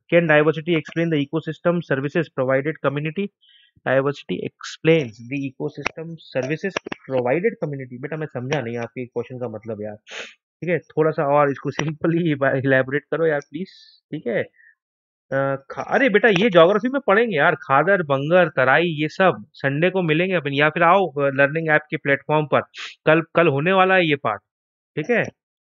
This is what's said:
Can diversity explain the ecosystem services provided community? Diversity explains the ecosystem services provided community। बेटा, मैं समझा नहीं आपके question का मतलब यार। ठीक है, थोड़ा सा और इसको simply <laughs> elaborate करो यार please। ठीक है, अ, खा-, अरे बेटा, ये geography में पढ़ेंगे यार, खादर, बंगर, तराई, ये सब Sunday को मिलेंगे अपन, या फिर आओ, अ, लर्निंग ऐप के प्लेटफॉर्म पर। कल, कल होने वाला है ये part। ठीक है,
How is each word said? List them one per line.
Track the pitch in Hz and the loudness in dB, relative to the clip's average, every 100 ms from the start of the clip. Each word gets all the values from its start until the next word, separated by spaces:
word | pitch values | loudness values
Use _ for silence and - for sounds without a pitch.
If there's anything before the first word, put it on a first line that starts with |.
| _ | _
Can | 170 170 | 2 4
diversity | 151 151 160 156 165 | 4 4 0 -2 -2
explain | - 165 170 | -2 -4 0
the | 156 | 0
ecosystem | 139 160 156 151 175 175 - | -2 -4 -6 -4 -2 -2 -2
services | 135 143 175 156 - | -2 -2 -2 -4 -2
provided | 127 131 139 156 143 | 0 0 -2 -4 -4
community? | 139 151 156 202 _ _ _ _ _ - | -2 -4 -6 -10 _ _ _ _ _ -2
Diversity | 131 135 139 - - | 0 0 -4 -6 -8
explains | - - - - 156 165 127 | -8 -10 -16 -2 2 2 0
the | 107 117 139 139 | -8 -10 -8 -8
ecosystem | - 151 147 139 - 160 | -8 -10 -8 -8 -8 -12
services | 165 - 135 123 156 196 - - - - | -16 -10 -6 -4 -4 -6 -6 -8 -12 -6
provided | 131 123 151 214 - | -4 -2 -2 -2 -4
community। | 156 139 127 123 | -8 -10 -12 -14
बेटा, | 143 156 | -12 -10
मैं | 151 | -10
समझा | 127 127 151 | -10 -6 -4
नहीं | 117 120 | -4 -8
आपके | 117 - 123 | -10 -10 -10
question | - 117 127 | -10 -10 -10
का | 120 | -10
मतलब | 110 113 107 | -10 -12 -10
यार। | 104 104 - - - - _ _ | -12 -14 -18 -18 -18 -20 _ _
ठीक | 160 | -4
है, | 170 | -4
थोड़ा | - - 156 | -2 0 0
सा | 160 | 0
और | 143 143 143 | 2 4 4
इसको | 131 143 | 0 -6
simply | - 147 151 170 165 | -6 -6 -4 -2 0
<laughs> | 175 139 135 131 135 | 0 0 0 0 2
elaborate | 131 127 143 - | 2 2 -4 -4
करो | 156 165 | -2 0
यार | 147 | -2
please। | - 147 185 - - _ _ | -4 -10 -12 -14 -20 _ _
ठीक | 151 233 | -10 -4
है, | 202 - _ _ _ _ _ _ _ _ | -4 -4 _ _ _ _ _ _ _ _
अ, | 135 139 135 - | -2 -2 -4 -8
खा-, | - - | -12 -4
अरे | 202 262 | 0 2
बेटा, | 202 240 | 4 4
ये | 185 233 | 4 4
geography | 170 165 214 254 | 6 6 4 0
में | 269 233 | -2 2
पढ़ेंगे | 196 240 165 | 2 2 2
यार, | 156 | 2
खादर, | 160 - 135 160 196 | 0 2 2 4 0
बंगर, | 156 135 143 180 170 | 0 -2 2 2 2
तराई, | - 127 143 | 2 2 2
ये | 175 151 151 | 2 -2 -4
सब | - 190 110 107 | 0 0 0 -6
Sunday | - 139 143 180 | -8 -4 0 0
को | 185 | 0
मिलेंगे | 175 156 185 | 0 0 0
अपन, | 180 143 | -2 -2
या | 139 151 | 0 0
फिर | 156 | 2
आओ, | 170 190 180 | 4 4 2
अ, | 139 | -2
लर्निंग | 139 135 139 156 160 | -2 2 0 0 0
ऐप | 151 - | 0 0
के | 156 | -6
प्लेटफॉर्म | 143 139 - 151 151 | -2 -2 0 -2 2
पर। | 131 - - - - - | 0 -2 -8 -18 -4 2
कल, | 160 160 | 2 2
कल | - 165 | 0 2
होने | 139 160 | 0 0
वाला | 190 185 | 2 4
है | 190 170 | 2 2
ये | 143 | -2
part। | 117 104 - _ _ _ _ - | -4 -6 -10 _ _ _ _ -8
ठीक | 156 | -4
है, | 233 131 - _ _ | -2 -4 -10 _ _